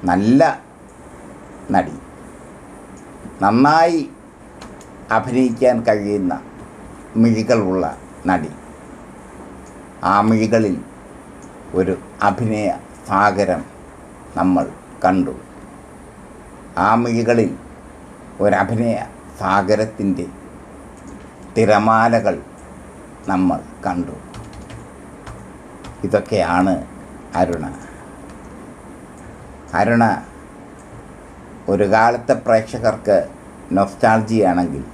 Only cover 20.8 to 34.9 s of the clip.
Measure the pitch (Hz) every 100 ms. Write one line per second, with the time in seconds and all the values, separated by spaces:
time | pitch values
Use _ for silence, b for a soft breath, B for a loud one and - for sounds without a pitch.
20.8 | - - - - - - - - 110 104
21.8 | 107 113 117 117 101 85 - - - -
22.8 | - - - - - 92 92 76 - -
23.8 | 98 90 82 73 - - - - - -
24.8 | - - - - - - - - - -
25.8 | - - 95 101 101 104 85 87 92 90
26.8 | - - - - - 87 90 85 78 -
27.8 | - - - - - - - - - -
28.8 | - - - - - - - - - 85
29.8 | 104 117 117 98 - - - - - -
30.8 | - - - - - - - - - 98
31.8 | 101 110 117 120 117 117 - 110 110 123
32.8 | 113 107 - 98 - - - - - 95
33.8 | 98 - 117 113 107 113 95 87 87 71
34.8 | 65